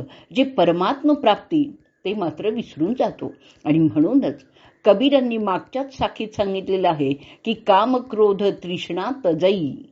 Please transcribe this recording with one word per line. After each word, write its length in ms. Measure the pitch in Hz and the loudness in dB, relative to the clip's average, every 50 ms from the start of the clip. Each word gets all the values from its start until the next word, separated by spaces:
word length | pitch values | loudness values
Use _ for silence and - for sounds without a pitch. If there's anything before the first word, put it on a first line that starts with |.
| 127 - - - - _ 160 | -4 -8 -16 -20 -20 _ 0
जे 100 | 214 277 | 0 0
परमात्म 680 | 269 - - 175 170 165 170 180 202 277 - - 294 294 | 0 2 2 2 2 2 0 0 -2 -2 0 0 0 0
प्राप्ती, 640 | 294 - 220 202 - - - 175 151 143 - - - _ _ _ _ _ | 2 2 2 2 2 -2 -2 0 0 0 -2 -4 -16 _ _ _ _ _
ते 100 | 190 208 | -6 -4
मात्र 360 | 214 190 156 - - 170 208 | -4 -4 -6 -6 -4 -4 -4
विसरून 440 | 226 240 - - - 139 156 185 240 - | -4 -4 -8 -10 -6 -4 -2 -2 0 0
जातो. 340 | 185 160 156 - - - - - _ - _ _ _ | -2 -2 -2 -6 -12 -12 -12 -16 _ -20 _ _ _
आणि 140 | 151 147 160 | 0 2 4
म्हणूनच 640 | 160 156 151 156 151 185 247 277 233 156 - - - _ _ _ _ - _ _ _ | 4 2 2 2 0 2 2 2 0 0 -6 -6 -14 _ _ _ _ -20 _ _ _
कबीरांनी 520 | 214 202 196 254 285 277 269 254 247 233 | 4 4 6 4 4 4 2 2 2 -2
मागच्याच 600 | 220 214 202 185 170 - - - 254 269 269 - | -2 -2 -2 -4 -4 -6 -6 -8 -8 -8 -8 -6
साखीत 320 | - 254 202 - - 226 214 | -6 -6 -6 -4 -8 -10 -10
सांगितलेलं 600 | - - 208 196 196 196 185 190 190 190 185 180 | -4 -4 -4 -2 -2 -6 -4 -2 -2 0 2 0
आहे 240 | 165 151 143 135 143 139 - - - _ _ | 0 0 -2 -2 -4 -6 -8 -20 -20 _ _
की, 100 | 226 226 | -6 -6
"काम, 420 | 220 - - 196 190 214 247 254 | -4 0 2 4 4 4 2 0
क्रोध, 460 | 254 254 - - 208 214 208 196 185 202 | -2 -2 -6 0 2 2 2 2 2 0
तृष्णा 680 | 202 185 - - 175 180 175 - - 170 175 190 226 269 - - | -2 -2 -2 -8 -8 -8 -8 -8 -8 -8 -6 -6 -6 -8 -4 -2
तजई." 460 | 180 165 156 165 185 208 190 - 131 - - - - | -2 -2 2 0 0 0 0 -4 -6 -8 -10 -16 -20